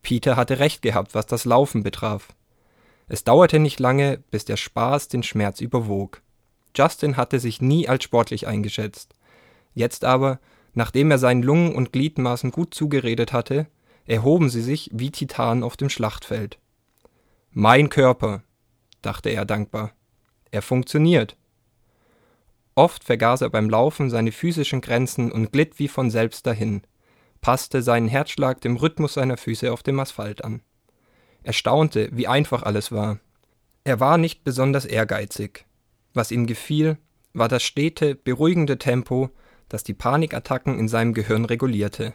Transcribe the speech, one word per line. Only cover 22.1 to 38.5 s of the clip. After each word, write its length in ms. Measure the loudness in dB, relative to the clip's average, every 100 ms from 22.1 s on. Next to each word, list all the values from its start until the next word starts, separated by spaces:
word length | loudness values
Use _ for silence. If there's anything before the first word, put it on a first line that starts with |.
| _ _ _ _ _ _ 2
Oft 280 | 2 2
vergaß 360 | -4 2 2 2
er 80 | 0
beim 220 | 0 2
Laufen 400 | 2 2 0 -2
seine 220 | 0 -2
physischen 500 | -2 -4 -2 -2 -4
Grenzen 500 | -2 -2 0 -2 -2
und 180 | -2 -2
glitt 280 | 0 -2 -2
wie 100 | -6
von 220 | -2 -2
selbst 360 | 0 -2 -2 -4
dahin, 360 | -2 -2 -4 _ _ _ _ _ _
passte 400 | 0 0 0 -2
seinen 260 | 2 2 2
Herzschlag 540 | 0 -2 -2 -2 -2
dem 160 | -4 0
Rhythmus 380 | -2 0 -4
seiner 240 | -2 -2 -2
Füße 340 | -6 -4 -4
auf 100 | -4
dem 160 | -2 -2
Asphalt 460 | -4 -8 -10 -10
an. 160 | -10 -10 _ _ _ _ _ _ _ _
Er 120 | -6
staunte, 560 | -4 0 2 2 0 -2
wie 160 | -4 0
einfach 360 | 0 0 -2
alles 280 | -2 -4 -4
war. 260 | -4 -4 -6 _ _ _ _ _ _
Er 140 | -4 2
war 200 | 4 4
nicht 260 | 2 -2
besonders 400 | -6 0 2 0
ehrgeizig. 800 | -2 -2 -2 -4 -6 -10 -10 -12 _ _ _ _ _
Was 180 | -4 -2
ihm 160 | -2 -2
gefiel, 520 | -4 -2 0 0 -2 _ _ _
war 160 | -2 0
das 140 | 0
stete, 520 | -2 -2 -2 0 -2
beruhigende 640 | -2 -4 0 2